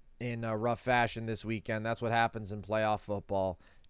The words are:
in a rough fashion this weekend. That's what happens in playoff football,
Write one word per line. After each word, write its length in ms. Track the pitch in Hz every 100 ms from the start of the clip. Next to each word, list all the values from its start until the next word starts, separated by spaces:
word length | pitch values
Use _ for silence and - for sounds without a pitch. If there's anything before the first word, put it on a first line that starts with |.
| - -
in 240 | 123 117
a 140 | 113 110
rough 220 | 117 117
fashion 480 | 131 120 117 113 113
this 180 | 110
weekend. 400 | 107 113 - 110
That's 160 | 113 117
what 100 | 117
happens 400 | 117 117 113 98
in 120 | 107
playoff 380 | 95 110 107 107
football, 580 | - 101 - 98 95 90 - -